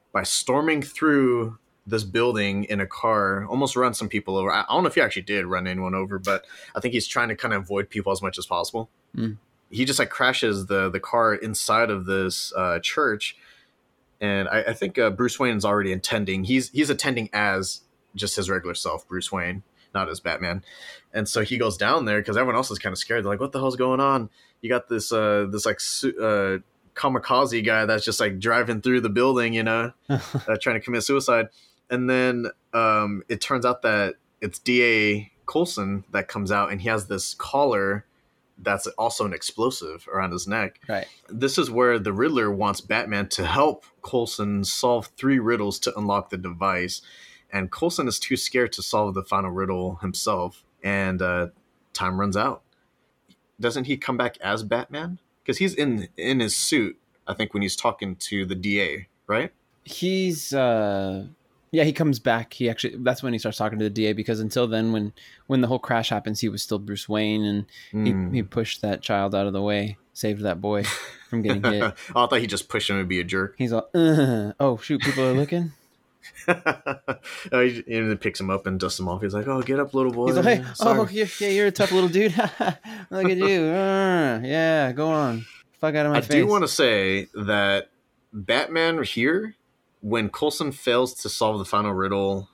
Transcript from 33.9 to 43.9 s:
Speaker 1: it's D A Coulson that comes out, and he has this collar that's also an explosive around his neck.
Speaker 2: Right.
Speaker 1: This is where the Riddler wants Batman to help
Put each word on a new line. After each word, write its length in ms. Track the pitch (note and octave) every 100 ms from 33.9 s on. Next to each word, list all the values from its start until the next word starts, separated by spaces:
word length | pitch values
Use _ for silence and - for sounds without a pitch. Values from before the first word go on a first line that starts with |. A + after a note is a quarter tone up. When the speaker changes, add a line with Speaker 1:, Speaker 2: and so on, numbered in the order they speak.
| G#2 F#2+ - _ _
Speaker 1:
it's 160 | G#2+ -
D 240 | - B2
A 480 | A#2+ A2 G#2+ G#2 G#2 _ -
Coulson 580 | D#3 E3+ G#2+ G2 G2 -
that 160 | G2+ F#2+
comes 240 | A2 F#2+
out, 200 | G2+ F2+
and 100 | G2
he 80 | A2+
has 160 | A2 F#2+
this 260 | F#2+ - -
collar 680 | - C#3 C#3+ G#2 G2 G2+ - _ _ _ _ -
that's 240 | F#2 G2 -
also 380 | - A2+ - G#2
an 60 |
explosive 720 | E2 - - B2 - D#2+ E2 -
around 180 | F#2+ F#2+
his 140 | F2 G2
neck. 360 | A2 F#2+ - -
Speaker 2:
Right. 180 | G2 - - -
Speaker 1:
This 280 | A2 C3+ F3+
is 140 | C3
where 260 | A#2 B2 A#2
the 140 | G2+
Riddler 400 | G2 D3+ C3 G#2+
wants 300 | G2+ G#2 G2
Batman 480 | - A2 A2 G2+ G2
to 160 | - E2+
help 400 | A2 D3+ - -